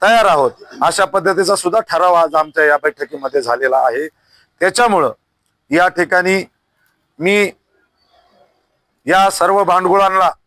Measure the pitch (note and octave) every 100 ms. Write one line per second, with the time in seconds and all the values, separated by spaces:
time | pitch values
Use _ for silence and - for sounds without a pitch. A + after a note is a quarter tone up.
0 | G3 A3+ G3+ D3+ B2 - - - E3 F3+
1 | F#3+ F#3+ F3+ F#3 F#3 F#3+ F3 E3 - E3
2 | F3+ E3+ D#3+ D#3 D#3 D#3+ D3+ D3 D3+ -
3 | C#3 C#3+ C3+ C#3+ A#2 B2 C3 C3 B2+ B2+
4 | D#3 - _ _ _ - F#3 A#3+ A#3+ F#3
5 | B2+ - _ _ _ _ - D#3+ F3+ F3
6 | E3 F3+ F3+ F#3+ - _ _ _ _ _
7 | _ - F3+ G#3 G3 - _ _ _ _
8 | _ _ _ _ _ _ _ _ _ _
9 | C3 F#3 G3 - F3 G3+ F3+ F3+ F#3 G3
10 | G3 F#3+ F3 -